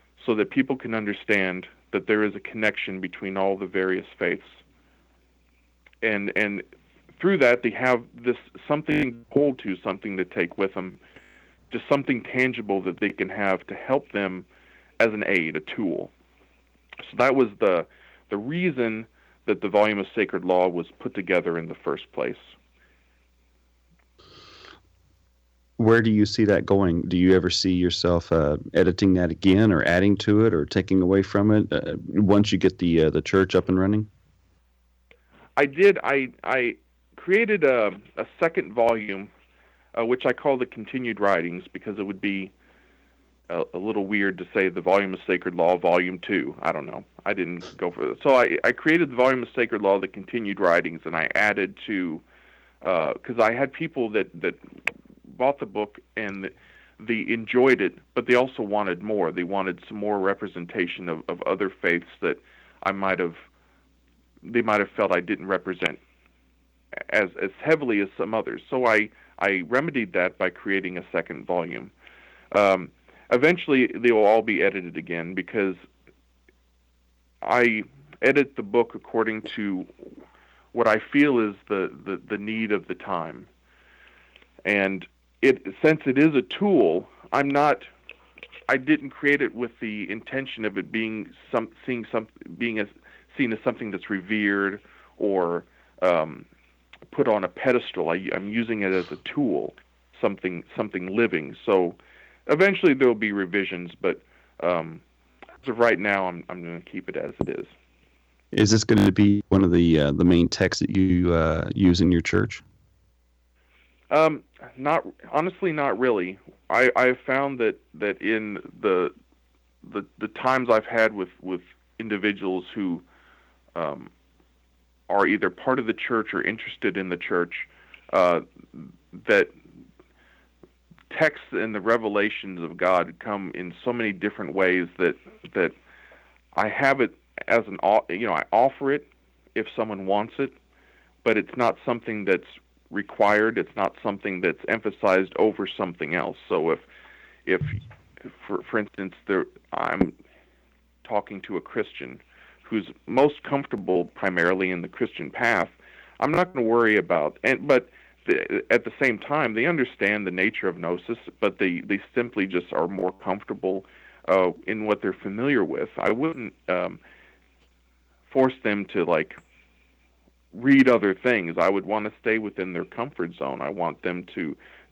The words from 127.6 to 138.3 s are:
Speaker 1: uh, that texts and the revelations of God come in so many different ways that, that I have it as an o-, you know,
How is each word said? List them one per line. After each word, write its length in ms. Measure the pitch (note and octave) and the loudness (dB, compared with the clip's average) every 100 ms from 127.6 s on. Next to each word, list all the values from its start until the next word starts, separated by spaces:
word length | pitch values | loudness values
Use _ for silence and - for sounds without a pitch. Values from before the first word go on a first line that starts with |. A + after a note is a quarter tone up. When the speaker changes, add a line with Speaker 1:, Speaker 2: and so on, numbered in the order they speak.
| - _ _ - - | -14 _ _ -20 -2
Speaker 1:
uh, 280 | F#2+ F2+ E2+ - - - - D2+ _ _ F2+ - | 2 4 2 -2 -20 -20 -20 -20 _ _ -14 2
that 220 | G2+ - - _ - - _ _ _ _ _ _ _ - _ _ _ _ | 2 2 -4 _ -20 -20 _ _ _ _ _ _ _ -20 _ _ _ _
texts 340 | - D#3 - - | -2 -2 -2 -8
and 220 | F2+ A2 | -6 -4
the 80 | G#2 | -4
revelations 800 | G2 A#2 A2 G#2 G#2 - G2 F2+ | 0 0 0 0 -2 -4 -10 -10
of 160 | E2 F2+ | -10 -2
God 380 | F2+ F#2 E2+ E2 | 2 2 0 -8
come 320 | A2 G2+ F#2 - | -10 -8 -8 -10
in 180 | F2+ E2+ | -12 -8
so 80 | - | -6
many 200 | A#2+ A2 | -4 -4
different 420 | F#2 G#2 - F2 | -4 -6 -6 -8
ways 340 | F2+ F#2 F2+ E2+ - | 0 2 2 -2 0
that, 180 | F2 - - - - | 0 0 -12 -20 -8
that 180 | G2+ E2+ - _ - - - _ _ _ - | -2 -2 -2 _ -20 -20 -20 _ _ _ -4
I 120 | G#2+ | -2
have 320 | - C#3 C3+ | 0 2 2
it 120 | A#2 - _ - - | 0 -4 _ -16 0
as 180 | A#2 G#2 | 0 0
an 100 | F#2+ | -2
o-, 240 | F#2 G#2+ - | 2 2 2
you 180 | F2+ | -4
know, 60 | A2+ | -2